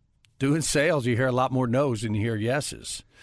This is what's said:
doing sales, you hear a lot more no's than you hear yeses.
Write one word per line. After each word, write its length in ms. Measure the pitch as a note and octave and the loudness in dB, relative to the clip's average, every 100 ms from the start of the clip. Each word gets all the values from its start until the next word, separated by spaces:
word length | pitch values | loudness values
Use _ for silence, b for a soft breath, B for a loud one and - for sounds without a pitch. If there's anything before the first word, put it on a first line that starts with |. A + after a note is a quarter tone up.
| _ _ _ - | _ _ _ -4
doing 220 | C#3 D#3+ | 0 0
sales, 460 | - D3 D#3 D#3 A#2+ | 2 2 2 2 2
you 100 | A#2 | 0
hear 100 | C3 | 2
a 60 | |
lot 180 | B2 B2+ | 2 0
more 160 | B2+ B2 | 0 2
no's 360 | B2 C#3+ A2 | 2 2 0
than 120 | A2 | -2
you 60 | G#2+ | -2
hear 160 | A2+ A2 | -2 -2
yeses. 640 | A2 D3 - A1+ - - - B | -2 -2 -4 -8 -10 -12 -14 B